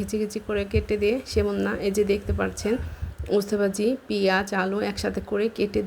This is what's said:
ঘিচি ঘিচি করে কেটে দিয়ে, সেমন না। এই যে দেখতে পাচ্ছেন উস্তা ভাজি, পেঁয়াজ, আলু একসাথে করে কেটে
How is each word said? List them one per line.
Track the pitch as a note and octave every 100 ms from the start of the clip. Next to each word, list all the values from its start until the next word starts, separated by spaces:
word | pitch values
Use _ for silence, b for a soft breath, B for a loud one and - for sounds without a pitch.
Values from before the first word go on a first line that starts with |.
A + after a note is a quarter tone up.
ঘিচি | G3+ G#3+
ঘিচি | G#3+ G#3+ G#3
করে | G#3 G3+
কেটে | G#3+ - G#3
দিয়ে, | G#3 B3+ -
সেমন | - G3+ G3+ G3
না। | A3 G3+
এই | G3+
যে | G3+
দেখতে | G#3+ - G3
পাচ্ছেন | F#3+ - G3+ B3+ - B B B - G3+
উস্তা | G3+ G#3
ভাজি, | G3+ G3 G#3+ C4 -
পেঁয়াজ, | G#3 F#3+ F#3 G3 F#3+
আলু | F#3 G3 G3+
একসাথে | G3+ G3+ G3 -
করে | G#3 A3 A3+
কেটে | G3+ G#3+